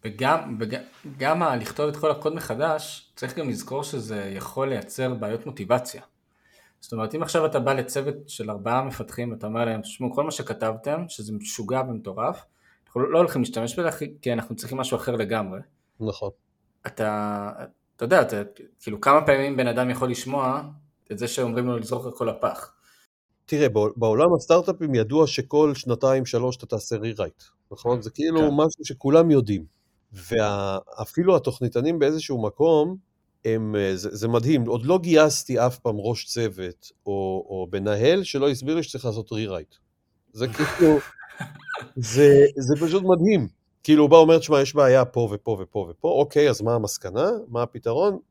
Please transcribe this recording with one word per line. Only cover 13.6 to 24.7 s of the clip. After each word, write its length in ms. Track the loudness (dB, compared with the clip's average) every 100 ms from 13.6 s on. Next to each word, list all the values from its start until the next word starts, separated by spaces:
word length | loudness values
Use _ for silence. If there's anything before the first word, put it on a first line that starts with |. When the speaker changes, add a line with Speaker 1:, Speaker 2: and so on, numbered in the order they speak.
| -6 -4
Speaker 1:
בזה, 100 | -4 -4 -12 -8
כי 100 | -6
אנחנו 240 | -4 -6 -12
צריכים 220 | -10 -8
משהו 180 | -4 -4
אחר 200 | -4 -4
לגמרי." 440 | -2 -4 -6 -10 -16 _ _ _
Speaker 2:
נכון. 300 | -10 -8 -10 -12 _ _ _ _ -18
Speaker 1:
אתה, 640 | -6 -4 -2 -4 -6 -10 -12 -18 _ _ _
אתה 80 |
יודע, 180 | 2 4
אתה, 200 | 4 0 -6 -12 -20 _
כאילו, 200 | -10 -4
כמה 260 | 4 4 6
פעמים 300 | 2 2 0
בן 100 | 0
אדם 240 | 0 -2
יכול 200 | -2 -4
לשמוע 520 | -4 -4 -4 -2 -4 -8 -18 _ _ _
את 60 | -8
זה 100 | -6
שאומרים 380 | -4 -2 -2 -2
לו 120 | -4
לזרוק 280 | -4 -6 -8
הכל 180 | -6
לפח? 480 | -4 -2 -4 -4 -14 _ _ _ _ _ _ _ _
Speaker 2:
תראה, 220 | 0 2
בעול-, 240 | 2 0 0
בעולם 380 | 0 4 4
הסטארט-אפים 600 | 2 4 4 4